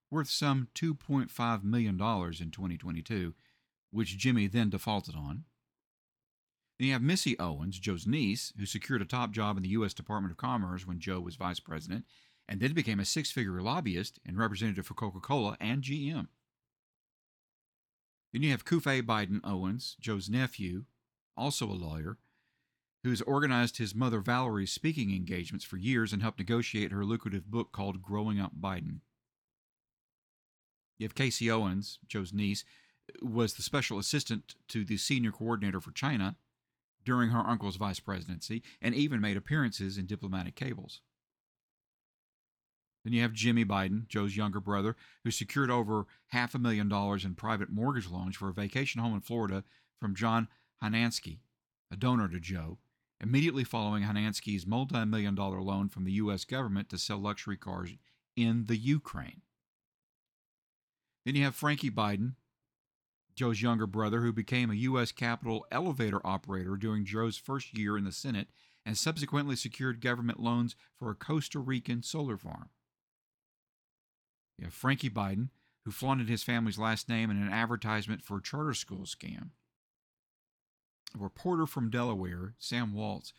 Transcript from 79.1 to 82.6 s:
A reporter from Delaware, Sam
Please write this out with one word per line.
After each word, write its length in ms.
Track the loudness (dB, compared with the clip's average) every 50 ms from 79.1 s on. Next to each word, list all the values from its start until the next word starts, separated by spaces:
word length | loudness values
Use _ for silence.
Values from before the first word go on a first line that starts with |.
| -10 -10 -10 -10 -10 -10 -12 -14 -16 _ _ _ _ _ _ _ _ _ _ _ _ _ _ _ _ _ _ _ _ _ _ _ _ _ _ _ _ _ -18 -14 -10
A 40 | -8
reporter 460 | -8 -8 -8 -4 -2 0 2 2 2
from 260 | 0 0 -2 -2 0
Delaware, 640 | 0 0 0 0 0 -2 -2 -4 -4 -6 -8 -8 -10
Sam 340 | -10